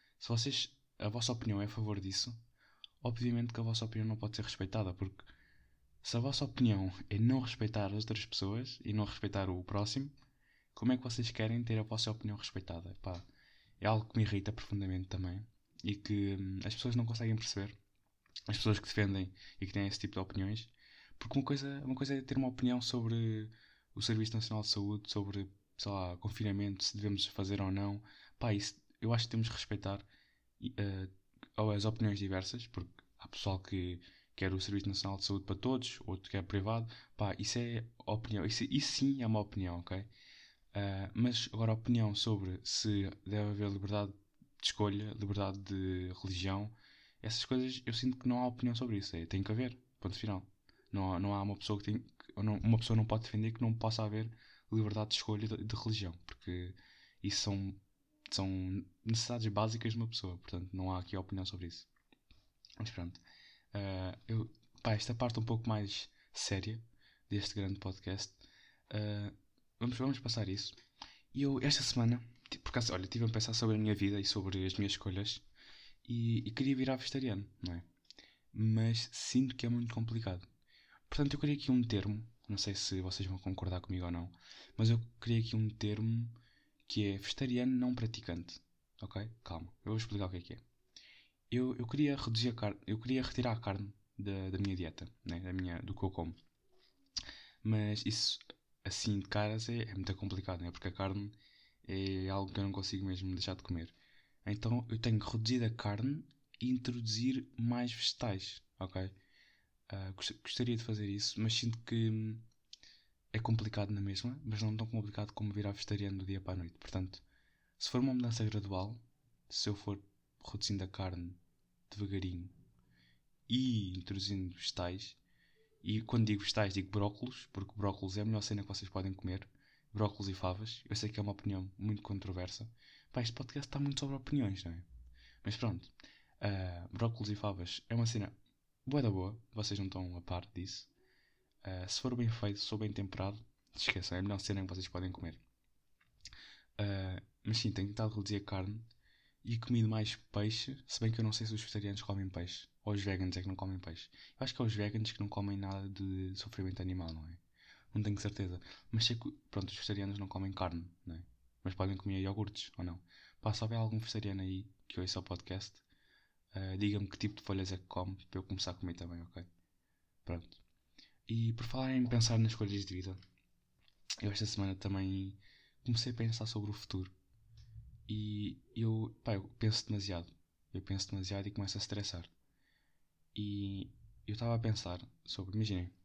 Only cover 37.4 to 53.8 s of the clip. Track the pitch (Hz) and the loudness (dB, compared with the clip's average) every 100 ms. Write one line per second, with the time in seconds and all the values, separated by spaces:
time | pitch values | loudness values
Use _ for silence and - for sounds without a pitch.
37.4 | 107 120 120 117 117 - - 110 - 104 | -2 0 0 -2 -6 -8 -2 -2 0 0
38.4 | 92 - - 143 143 - 139 139 113 110 | 2 0 2 2 2 2 4 4 2 2
39.4 | 104 - 92 87 87 92 107 - - - | 2 -2 -2 -2 -4 -6 -6 -14 -20 -20
40.4 | - - _ 101 101 95 98 110 123 120 | -20 -20 _ -2 -2 -2 -2 2 2 2
41.4 | - 110 113 110 - 117 110 101 - 104 | -2 2 2 2 4 6 4 4 2 2
42.4 | 92 92 - - 110 101 95 95 - 104 | 2 -4 -2 0 2 2 2 -4 -2 0
43.4 | 104 101 104 98 98 104 101 98 _ _ | 2 0 0 0 0 0 0 -6 _ _
44.4 | - - - - 104 101 107 110 101 101 | -20 -4 -2 4 4 2 -2 -2 0 2
45.4 | 98 98 95 98 92 92 90 90 95 90 | 0 -2 -4 -2 0 0 -2 -6 -4 -2
46.4 | 95 98 107 - - - - - - 113 | 0 0 -2 -8 -20 -20 -20 -10 -4 -2
47.4 | - 127 127 127 - 117 131 127 127 123 | 0 0 0 -2 -4 0 0 2 2 2
48.4 | 127 120 123 117 123 104 98 82 82 95 | 2 2 0 2 0 0 -2 -4 -2 0
49.4 | 95 107 127 120 - _ 95 - 107 95 | 2 0 0 -4 -16 _ -6 -4 -2 -4
50.4 | - - _ _ _ 101 95 90 101 101 | -6 -18 _ _ _ 0 2 2 2 2
51.4 | 101 98 - 104 104 107 - - - - | 0 0 -2 -2 0 -2 -4 -14 -12 0
52.4 | 107 107 110 113 - 113 110 107 110 107 | 2 4 8 8 8 6 6 4 2 0
53.4 | 110 113 113 113 | 0 2 2 4